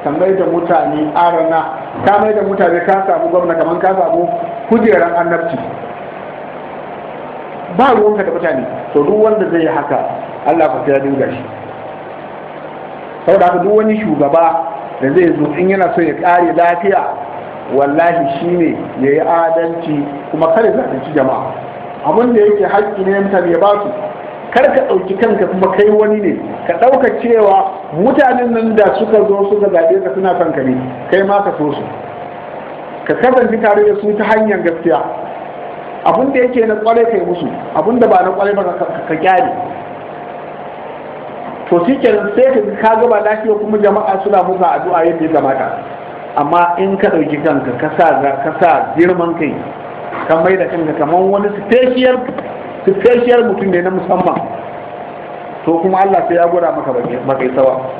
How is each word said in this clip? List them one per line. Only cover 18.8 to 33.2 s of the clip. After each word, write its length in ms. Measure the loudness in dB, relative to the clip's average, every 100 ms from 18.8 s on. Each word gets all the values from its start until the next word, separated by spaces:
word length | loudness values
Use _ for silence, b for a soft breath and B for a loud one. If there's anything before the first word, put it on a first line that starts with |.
| -8 -2
ya 100 | 2
yi 80 | 2
adalci 840 | 2 2 2 2 0 -4 -4 -4 -4 -8 -8
kuma 160 | -2 2 4
kar 80 | 2
ya 60 |
zalunci 400 | 2 -2 -6 -2 0
jama'a. 360 | 0 -2 -6 -10 -12 -14 -14 -8 -2
Abin 280 | 2 4
da 60 | 4
yake 220 | 4 4 2
haƙƙi 400 | 0 -2 -2 0
ne 140 | 0
mutane 320 | 2 0 2
ya 80 | 2
ba 120 | 4 2
su. 80 | -2 -6 -8 -10 -14 -14 -2
Kar 180 | 2 4 2
ka 60 | 2
ɗauki 300 | 0 -2 -2
kanka 280 | 0 2 0
kuma 200 | 0 0 4
kai 140 | 4
wani 320 | 4 2 2
ne. 180 | 0 -2 -6 -10 -4
Ka 60 | 2
ɗauka 300 | 4 4 2 0
cewa 520 | 2 4 6 4 2 -4 -10 0
mutanen 540 | 2 4 4 2 0
nan 220 | 0 2 4
da 180 | 4 2
suka 180 | 2 2 4
zo 220 | 2 2
suka 160 | 2 2
zaɓe 360 | 4 4 2
ka 100 | 0
suna 240 | -2 0 0
son 140 | 0
ka 80 | 0
ne, 140 | -2 -2 -4 -10 0
kai 120 | 2
ma 180 | 4 2
ka 80 | 0 -2
so 160 | -4
su. 80 | -4 -8 -10 -12 -12 -14 -14 -14 -14 -14 -14 -14 -12 -4
Ka 80 |
kasance 420 | 0